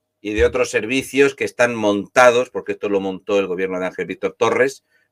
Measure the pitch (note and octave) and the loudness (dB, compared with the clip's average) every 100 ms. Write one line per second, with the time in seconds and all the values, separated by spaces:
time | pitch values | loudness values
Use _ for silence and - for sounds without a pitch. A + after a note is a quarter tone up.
0 | _ _ G#2 G#2+ A#2+ - - A#2+ G#2+ C3 | _ _ -6 0 0 0 -2 -2 -2 -4
1 | - C3 C#3 C3+ G#2+ - A#2+ A#2 G#2+ G2+ | -2 2 2 0 -6 0 0 0 0 0
2 | F2+ - B2 A#2+ B2+ G2 F#2+ G2+ G#2 G2 | 0 4 6 4 0 -6 -8 -6 -2 -2
3 | G2 F#2 - G2+ F#2 F2+ F#2+ F#2 F2+ - | -2 -6 -2 -2 0 -2 -4 -4 -6 -6
4 | F2 F#2 G2 - A2+ A2 C3+ - _ _ | -8 -6 -6 -2 0 2 0 -2 _ _
5 | _ | _